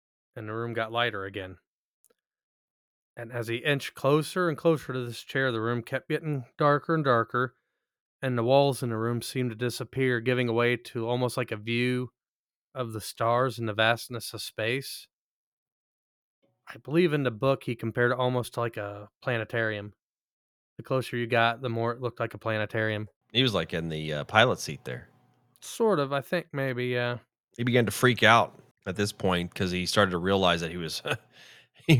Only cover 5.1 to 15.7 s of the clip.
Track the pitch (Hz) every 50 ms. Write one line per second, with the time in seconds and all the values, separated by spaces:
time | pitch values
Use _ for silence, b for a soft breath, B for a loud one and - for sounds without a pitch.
5.1 | 117 - - - - 139 135 131 117 113 110 113 120 120 113 - 135 131 - -
6.1 | 151 151 165 156 147 135 120 - _ - 151 147 143 143 - - 165 160 147 139
7.1 | 123 117 113 - - 123 127 123 - _ _ _ _ _ _ _ _ _ _ _
8.1 | _ _ - 131 127 120 113 120 135 139 143 139 131 - 135 120 113 110 113 117
9.1 | 120 120 113 - - 135 127 123 110 107 123 123 113 - 127 - - 135 135 127
10.1 | 123 117 113 127 127 123 127 120 113 117 117 120 123 120 - - - 120 113 117
11.1 | 123 123 127 123 - - 123 - 113 107 104 113 117 120 123 127 127 127 127 117
12.1 | _ _ _ _ _ _ _ _ _ _ _ _ - 135 127 113 107 107 - -
13.1 | - - 117 117 120 123 127 135 107 107 117 110 104 104 110 113 117 113 - -
14.1 | 127 113 - - - 110 - - - - 110 113 123 139 135 - - - - _
15.1 | _ _ _ _ _ _ _ _ _ _ _ _